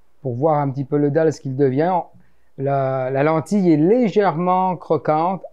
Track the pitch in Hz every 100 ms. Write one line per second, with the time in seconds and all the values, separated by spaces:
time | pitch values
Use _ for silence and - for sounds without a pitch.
0 | - - 135 120 160 147 139 131 135 147
1 | 147 165 160 - 135 131 139 127 170 180
2 | - - - - - - 135 139 135 135
3 | 131 135 147 160 - 208 180 151 165 247
4 | 226 185 196 156 180 185 190 175 - 160
5 | - 156 170 190 -